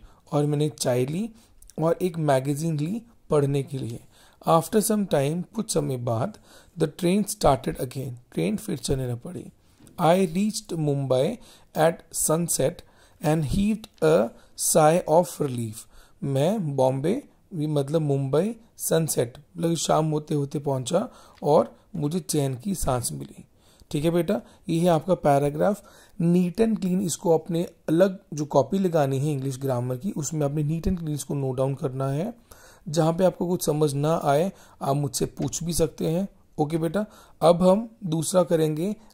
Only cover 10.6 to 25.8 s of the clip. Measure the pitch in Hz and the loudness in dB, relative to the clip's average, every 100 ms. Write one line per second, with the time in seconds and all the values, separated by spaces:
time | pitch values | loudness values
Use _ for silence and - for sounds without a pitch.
10.6 | - 165 147 139 135 127 156 247 - - | -6 -2 0 0 2 2 2 -2 -12 -20
11.6 | _ 170 160 - - - - 160 170 - | _ 0 0 0 -6 -4 0 0 0 0
12.6 | 131 175 - _ - _ 151 160 135 196 | -2 -4 -14 _ -20 _ -2 0 0 0
13.6 | 202 214 - - 160 175 233 - - - | 0 -2 -6 -2 2 4 2 -6 -18 -6
14.6 | - 170 156 175 175 160 170 - 147 120 | 0 4 6 4 4 2 2 -2 -4 -4
15.6 | 113 110 - - - - 139 135 156 220 | -6 -10 -18 -20 -20 -10 -2 0 0 0
16.6 | 151 139 131 135 156 269 - _ _ 170 | -2 0 0 0 -2 -4 -6 _ _ -6
17.6 | 156 147 139 160 147 139 135 151 208 233 | -2 -2 0 0 0 -2 0 0 0 -4
18.6 | - - - 165 156 - 123 - - 170 | -16 -10 0 0 0 0 -4 -6 -16 -4
19.6 | 165 165 - 156 156 151 156 151 139 151 | -2 0 0 2 2 -2 -2 -4 -2 -4
20.6 | 143 131 120 180 247 - - - 147 151 | -4 -4 0 -2 -2 -10 -20 -4 2 4
21.6 | - - _ 165 147 175 - 151 139 123 | 2 -6 _ -6 -4 -4 -2 -2 -2 -4
22.6 | 196 196 - 123 123 143 - - - _ | -6 -4 -2 -2 -2 -8 -12 -18 -20 _
23.6 | _ _ - 151 165 170 165 226 - - | _ _ -8 -2 0 0 0 -2 -6 -12
24.6 | - 165 180 156 190 170 147 139 143 151 | -4 0 4 2 2 0 4 4 2 0
25.6 | 180 208 | 0 0